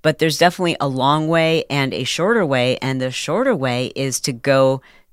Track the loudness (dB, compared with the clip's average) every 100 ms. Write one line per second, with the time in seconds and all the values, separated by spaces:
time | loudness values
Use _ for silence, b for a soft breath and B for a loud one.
0 | -2 0 0 4 2 2 -2 -2 -2 0
1 | 2 2 2 2 2 0 0 -2 -2 -2
2 | -4 -2 0 0 2 2 0 0 -2 -4
3 | -4 -6 -4 -2 0 0 -2 -2 -4 -4
4 | -6 -4 -6 -2 2 4 4 2 b b
5 | b